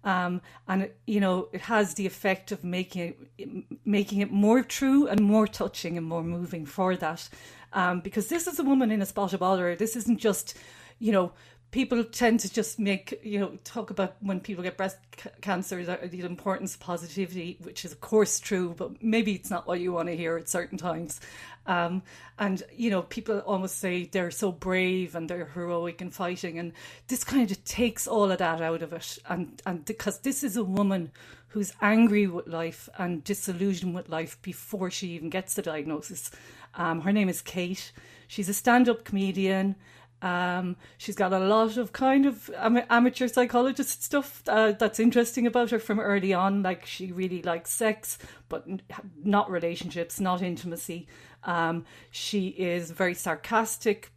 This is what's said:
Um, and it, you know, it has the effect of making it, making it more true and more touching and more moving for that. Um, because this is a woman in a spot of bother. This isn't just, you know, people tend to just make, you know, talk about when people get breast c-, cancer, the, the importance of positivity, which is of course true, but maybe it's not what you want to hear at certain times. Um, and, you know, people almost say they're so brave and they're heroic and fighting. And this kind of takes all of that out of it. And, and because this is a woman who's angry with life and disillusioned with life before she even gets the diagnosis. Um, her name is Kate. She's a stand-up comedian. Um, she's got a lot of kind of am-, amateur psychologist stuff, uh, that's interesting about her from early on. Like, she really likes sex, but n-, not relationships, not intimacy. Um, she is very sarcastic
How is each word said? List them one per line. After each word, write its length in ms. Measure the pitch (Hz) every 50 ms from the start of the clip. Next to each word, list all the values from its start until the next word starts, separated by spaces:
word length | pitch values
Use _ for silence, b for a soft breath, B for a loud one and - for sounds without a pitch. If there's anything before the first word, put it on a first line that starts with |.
Um, 400 | - 208 190 185 180 175 180 180 B B B B B
and 160 | - 190 190 196
it, 140 | - - _ _
you 140 | - 214 208
know, 300 | 196 185 185 190 - -
it 80 | - 185
has 320 | - - 233 214 208 196 -
the 100 | - 190
effect 460 | 185 - - - 196 190 190 - - 208
of 100 | - -
making 520 | 175 180 180 185 185 - 185 170 170 - - - - _
it, 120 | - - 139 - - - _ - - _
making 360 | - 202 208 202 - 202 196
it 100 | 202 202
more 320 | - 202 208 214 226 262 -
true 440 | - - - 277 269 269 285 294
and 120 | - 202 214
more 260 | 208 202 214 220 214
touching 520 | 208 - - 190 - - - - 170 175
and 100 | 170 165
more 160 | 160 165 170 160
moving 420 | 165 175 175 175 - 185 165 151
for 300 | 139 - - 185 185 185
that. 320 | 185 170 156 165 170 - - B B B B B B B B -
Um, 260 | 190 180 180 180 180
because 300 | 165 196 - 220 202 -
this 180 | 339 339 339
is 100 | 359 302 -
a 40 | 302
woman 280 | 269 277 262 254 220
in 100 | 214 214
a 40 | 196
spot 280 | - - 214 202 180 196
of 80 | 180
bother. 340 | 180 185 190 185 180 175 175
This 220 | 170 214 220 226
isn't 220 | 247 208 240 233 -
just, 380 | - 214 190 - - - - B B B B B B B B B
you 120 | 226 214
know, 220 | 208 190 180 175 b b b b b b b _
people 320 | - 254 262 - 254 233 226
tend 360 | 233 - - 247 226 226 226
to 120 | - 190
just 280 | - 226 208 - - -
make, 400 | 208 202 196 190 - - - - -
you 160 | 220 208 202
know, 180 | 196 175 156 - _
talk 280 | - - 240 214 -
about 240 | 202 196 190 180 - _
when 180 | 202 196 190 185
people 240 | 190 - 196 170 180
get 120 | 180 180
breast 200 | - 190 190 190 - _ _ - -
c-, 80 | - - - -
cancer, 420 | - 202 185 180 185 - 196 180 175
the, 140 | 170 180 - -
the 140 | 180 170 180
importance 520 | 175 175 180 170 - 202 190 185 196 196 -
of 60 | -
positivity, 800 | - - 175 165 170 170 - 196 190 165 180 185 165 175 - -
which 240 | 170 - - - -
is 60 | 170
of 100 | 143 -
course 380 | - - 214 214 202 202 - -
true, 340 | - - 208 185 185 170 170
but 280 | - 185 - - - -
maybe 300 | 226 214 226 220 214 196
it's 180 | 180 - -
not 160 | 196 175 -
what 120 | - 180 175
you 120 | 175 180 175
want 140 | 170 165
to 80 | 170 170
hear 180 | 160 170 165 165
at 120 | 165 165 -
certain 300 | - 180 175 - 196 -
times. 400 | 160 180 160 165 170 151 - - B B B B B B B B _
Um, 340 | - 180 175 170 170 180 185 - B B B B B B -
and, 240 | 208 196 190 180 - - -
you 140 | - 233 233
know, 140 | 196 180 175
people 340 | - - 233 220 - 214 202
almost 360 | - - 208 185 190 190 -
say 280 | - - 185 180 180 175
they're 260 | - - 190 175 170
so 200 | - - 214 190
brave 600 | 175 160 - 185 180 185 185 180 185 185 180 160 170
and 160 | 170 165 156
they're 160 | 175 175 165 143 -
heroic 480 | 180 175 175 175 170 170 175 170 -
and 100 | 180 180
fighting. 460 | - - 185 175 180 180 - 175 165
And 160 | 165 175 170 B B B B B B B
this 160 | - 254 247 -
kind 280 | - 277 277 240 185
of 120 | 196 - _
takes 440 | - - - 247 233 - - -
all 240 | - - 214 208 196
of 80 | 185 180
that 200 | 185 165 165 165 165
out 180 | 160 165 160
of 100 | 165 156
it. 280 | 170 160 - - - - - -
And, 320 | 180 175 170 - - - -
and 180 | 190 175 170 147
because 320 | - 214 - - 208 196 -
this 220 | - 269 277 - 294
is 140 | 247 180
a 60 | 240 214
woman 480 | 185 190 208 202 196 196 185 165 151 B B B B B B B B
who's 220 | - 214 202 - - - 214
angry 420 | 208 220 220 233 220 208 208 202
with 220 | 190 170 175 -
life 420 | - 165 165 165 165 165 - - - -
and 260 | - 185 175 175 156 -
disillusioned 720 | - 202 - - 196 180 170 196 202 190 175 185 180 170
with 160 | 180 - -
life 320 | 160 160 165 - - _
before 480 | - 190 175 - - - 214 196 190 175
she 200 | - - 196 175
even 200 | 170 165 151 165
gets 240 | 165 190 185 - -
the 80 | 208
diagnosis. 720 | - - 160 151 143 156 156 151 - - 185 - - - B B B B B B B B B
Um, 280 | 180 175 165 165 170
her 120 | 151 196 202
name 160 | 214 202 185
is 140 | 170 - -
Kate. 480 | - - 185 180 175 190 - - - B B B B B B B
She's 220 | B - - 196 180
a 40 | 202
stand-up 480 | - - 247 233 247 254 240 226 226 -
comedian. 720 | - 208 196 196 190 190 196 190 185 190 190 190 196 190 B B B B B B B B _
Um, 540 | - 180 180 175 180 180 180 180 180 180 180 B B B B
she's 180 | B - - 202
got 160 | - 196 185
a 80 | 190 190
lot 380 | 190 190 208 220 226 220 214
of 160 | 247 233 190 -
kind 320 | - 262 262 269 277 277
of 240 | 277 233 - - - -
am-, 260 | - - 226 240 240 - -
amateur 380 | 233 240 240 254 240 - 254 233
psychologist 760 | - 247 247 240 - 240 254 269 254 - 262 - - - -
stuff, 400 | - - 285 269 - - - - -
uh, 240 | 208 220 220 214 208
that's 260 | 208 226 214 - -
interesting 480 | 226 240 - 240 233 233 - 262 240
about 220 | 240 - 247 240 220
her 100 | 240 220
from 180 | 220 - 208 208
early 340 | - 202 202 196 185 196 190
on. 280 | 175 185 196 202 202
Like, 240 | 190 185 180 175 -
she 280 | - - - 185 185 175
really 280 | 185 185 185 180 175
likes 300 | 165 175 170 170 170 -
sex, 460 | - - 226 214 214 220 - - - B B B B B B _
but 160 | 165 - -
n-, 140 | 165 190 190 - - - - - 190 - - 160
not 260 | 202 202 208 - -
relationships, 680 | 185 170 170 170 170 - - 175 139 170 170 - - -
not 220 | 196 185 180 175
intimacy. 680 | 190 180 175 - - 175 165 170 - - 165 175 - B B B B B B B -
Um, 400 | - 175 170 165 165 170 170 165 B B B B B
she 360 | B - - - - 202 185 185
is 420 | - - 185 175 175 175 170 160
very 220 | 165 - 190 180 175
sarcastic 960 | - - 190 - - - - 233 220 226 214 - - - 226 202 208 - - _